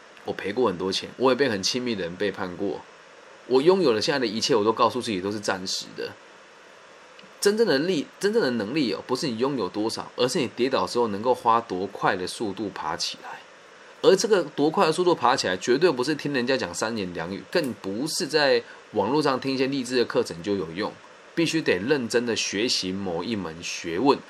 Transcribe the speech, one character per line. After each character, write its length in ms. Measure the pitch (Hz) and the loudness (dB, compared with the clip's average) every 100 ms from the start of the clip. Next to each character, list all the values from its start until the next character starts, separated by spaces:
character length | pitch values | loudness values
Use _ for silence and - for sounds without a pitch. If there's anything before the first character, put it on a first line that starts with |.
| - - | -20 -14
我 80 | - | -10
赔 200 | 95 95 | -6 -4
过 140 | 107 117 | 0 0
很 100 | 87 | 0
多 140 | 92 | -2
钱， 180 | 95 - - | -4 -6 0
我 140 | 127 | 2
也 60 | 123 | 4
被 120 | 139 | 2
很 140 | 101 | 0
亲 180 | 92 127 | -2 -2
密 140 | 123 | -4
的 80 | 107 | -4
人 140 | 85 87 | -6 -4
背 160 | 101 | -4
叛 240 | 92 92 87 | -2 -8 -4
过。 240 | 98 - - - - - - - - | -4 -4 -10 -20 -20 -20 -20 -16 2
我 160 | 127 | 4
拥 180 | 151 190 | 6 4
有 120 | 160 | 4
了 100 | 110 | 2
现 100 | 101 | 2
在 60 | 143 | 0
的 80 | 120 | 0
一 140 | 107 | -2
切， 160 | - 123 | 2 2
我 80 | |
都 80 | 104 | 4
告 180 | 110 117 | 4 2
诉 100 | 123 | 2
自 120 | 113 | -4
己 80 | 95 | -2
都 100 | 95 | -2
是 80 | 107 | -4
暂 260 | 101 95 | -4 -4
时 220 | 95 - - - | -4 -8 -8 -10
的。 140 | 58 - - - - - - - - - - - - - | -12 -12 -20 -20 -20 -20 -20 -20 -20 -20 -20 -20 -20 0
真 160 | 202 214 | 2 4
正 100 | 226 | 4
的 120 | 135 | 4
力， 280 | 170 165 - - | 2 0 -2 -2
真 100 | 196 | 0
正 80 | 226 | 2
的 80 | 143 | 2
能 240 | 120 101 | 0 -2
力 180 | 151 123 | 0 0
哦， 100 | - - | -2 -2
不 100 | 127 | -2
是 100 | 156 | -2
你 120 | 113 | -2
拥 180 | 131 139 | -2 0
有 100 | 92 | -4
多 220 | 104 110 | -2 -4
少， 240 | - - | -4 -8
而 140 | - 123 | 0 0
是 100 | 175 | 2
你 80 | 117 | -2
跌 200 | - 127 | 0 0
倒 180 | 120 92 | 0 0
之 120 | 120 | 0
后 100 | 117 | 0
能 140 | 101 | 0
够 120 | 120 | 0
花 240 | 120 120 113 | 2 4 2
多 280 | 117 90 95 | 2 -4 -4
快 280 | - 147 | -2 -2
的 120 | 101 90 | 0 -4
速 260 | - 110 | -4 -6
度 160 | 98 104 | -4 -6
爬 200 | 82 78 | -6 -6
起 220 | 85 - - | -4 -6 -8
来。 180 | - - - - - - - - | -14 -16 -18 -20 -20 -20 -20 0
而 120 | 151 | 4
这 140 | 185 214 | 6 6
个 140 | 208 | 2
多 260 | 147 - 147 | 2 2 2
快 160 | 180 | 4
的 80 | 165 | 2
速 100 | 156 | 4
度 120 | 180 | 2
爬 200 | 165 120 | 4 4
起 120 | 131 - | 4 2
来， 100 | 92 | -2
绝 220 | - 123 | 2 4
对 120 | 180 | 4
不 140 | 131 | 2
是 100 | 123 | -2
听 200 | 147 147 | -2 -2
人 120 | 139 120 | -2 0
家 80 | |
讲 200 | 131 95 | 0 -2
三 200 | 87 110 117 | -4 -4 -4
言 160 | 90 | -6
两 200 | 85 82 | -6 -6
语， 80 | 98 - | -8 -4
更 220 | 180 143 107 | -2 -2 -6
不 260 | 95 101 156 | -6 -4 -4
是 200 | - 160 | -4 -2
在 360 | 151 143 120 - - - | 2 4 2 0 -18 -8
网 160 | 107 98 | -2 0
络 140 | 147 | 2
上 180 | 147 127 | 2 0
听 140 | 135 | -2
一 20 | 131 | -2
些 100 | 131 | 0
励 140 | 139 | -2
志 140 | 120 127 | -2 0
的 80 | |
课 180 | 113 131 | 0 0
程 200 | 113 85 | -2 -4
就 120 | 92 | -2
有 160 | 101 80 | -2 -2
用， 200 | 82 101 76 - - - | -6 -6 -8 -20 -20 -10
必 120 | - 165 | -2 0
须 160 | 160 | 0
得 160 | 139 95 | 0 0
认 280 | 107 147 117 | 2 0 2
真 200 | 120 120 | 0 0
的 100 | 104 | -2
学 320 | - 95 120 | -2 -2 -2
习 240 | - 95 | -2 -2
某 320 | 95 98 85 | -4 -4 -4
一 100 | 90 | -4
门 220 | 110 87 82 | -4 -6 -10
学 360 | 82 - 87 82 | -10 -8 -6 0
问， 200 | 135 123 | 2 2